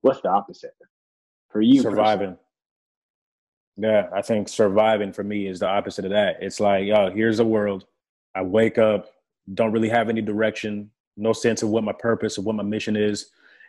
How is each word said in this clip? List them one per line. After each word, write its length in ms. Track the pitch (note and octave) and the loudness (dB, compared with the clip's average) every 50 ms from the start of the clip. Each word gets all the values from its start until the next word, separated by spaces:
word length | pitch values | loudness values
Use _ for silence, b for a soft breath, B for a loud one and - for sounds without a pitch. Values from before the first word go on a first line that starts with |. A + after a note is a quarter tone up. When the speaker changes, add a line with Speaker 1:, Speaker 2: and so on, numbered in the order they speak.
Speaker 1:
What's 180 | - C3 C3 - | 4 2 2 2
the 80 | - F#2 | -2 -2
opposite 460 | F#2 G2+ - - - - - - _ _ _ _ _ _ _ _ _ _ _ _ _ _ _ _ | -2 -2 -2 -4 -18 -18 -18 -20 _ _ _ _ _ _ _ _ _ _ _ _ _ _ _ _
for 120 | _ G#2+ | _ 0
you 220 | A2 A#2 C3+ C#3 A#2+ | 4 6 6 6 4
personally? 120 | A#2 G2+ G#2 | 2 2 2
Speaker 2:
Surviving. 360 | G#2+ G#2+ G#2+ F#2+ G2 F#2+ F2 _ _ _ _ _ _ _ _ _ _ _ _ _ _ _ _ _ _ _ _ _ _ _ _ _ _ _ _ | 2 2 2 0 -2 -6 -8 _ _ _ _ _ _ _ _ _ _ _ _ _ _ _ _ _ _ _ _ _ _ _ _ _ _ _ _
Yeah, 300 | - G2+ A2 G#2+ G#2+ F#2+ - F#2 | -4 0 2 2 2 2 0 -4
I 80 | G2 G2+ | -6 -2
think 260 | - A#2 G#2+ G2+ - | 0 -2 -2 -2 -4
surviving 640 | - - A2 G2+ F#2+ G#2 G#2+ A2 A2 G#2 G#2 G2 F2+ | 0 2 2 4 4 4 4 4 2 2 0 -4 -6
for 100 | - G2 | -8 -8
me 240 | G2+ G#2 G#2 G2 | -6 -4 -4 -6
is 120 | G2 F#2 F2+ | -6 -6 -4
the 80 | - | -4
opposite 380 | F2+ G2 G2+ G2+ G2+ - - F#2+ | -2 -2 -2 -4 -4 -8 -8 -6
of 60 | F#2+ | 0
that. 260 | G2 G#2+ G#2 F#2+ E2 - | 0 2 2 2 -2 -4
It's 180 | F2+ F#2+ - - | -8 -10 -4 0
like, 260 | G#2+ G2+ G2+ G2 G2 | 2 2 2 2 0
"Yo, 260 | G2+ G#2+ G#2+ G2+ F#2 | 2 2 2 2 2
here's 260 | F#2 G#2 A2 A2+ A2 | 0 0 0 2 2
the 80 | G#2 A#2 | 2 2
world." 400 | A2 A2 G#2+ G#2 G#2 G2 F#2+ - _ _ _ _ _ _ _ _ _ _ | 2 2 0 0 -2 -4 -6 -10 _ _ _ _ _ _ _ _ _ _
I 60 | F#2+ | -8
wake 360 | F#2+ F#2 F#2 A2 A2+ A2+ - | -6 0 2 2 2 2 4
up, 320 | A#2+ A2+ A2 G#2+ G2 F2+ - _ _ _ _ _ _ _ - F#2+ | 2 2 4 2 0 -4 -8 _ _ _ _ _ _ _ -14 -4
don't 180 | F#2 A#2 A2 | -2 -2 0
really 180 | G#2+ A2+ A2 A2 | 2 0 0 2
have 200 | A2+ A#2 A2+ A2 | 2 0 0 0
any 120 | A2+ A2+ | -2 -4
direction, 680 | G#2+ G#2 G#2 G#2 A2 A2 G#2+ - - G#2+ G#2 G#2 G#2 G#2 _ _ _ _ _ | -4 -4 -2 0 0 -2 -2 -4 -8 -8 -8 -8 -10 -14 _ _ _ _ _
no 180 | - G#2 A2+ A2 | -4 -2 -2 -2
sense 300 | - - A#2+ A2 - - | 2 0 0 0 0 -2
of 60 | A2 | 0
what 140 | G#2 A#2 A2 | 0 0 0
my 100 | G#2 G2 | -2 -6
purpose, 440 | - - A#2 A2+ - - G#2+ - | -4 -2 -2 -2 0 -2 -6 -6
of 80 | - F#2+ | -4 -4
what 100 | G#2+ A2 | -4 -4
my 80 | G#2+ G2+ | -4 -4
mission 320 | G2+ G#2+ G#2+ - - G#2+ | -4 -4 -4 -4 -2 -2
is. 360 | G#2+ G#2+ G#2 G#2 G2+ - _ b b b b b b b | 0 0 0 -2 -4 -8 _ b b b b b b b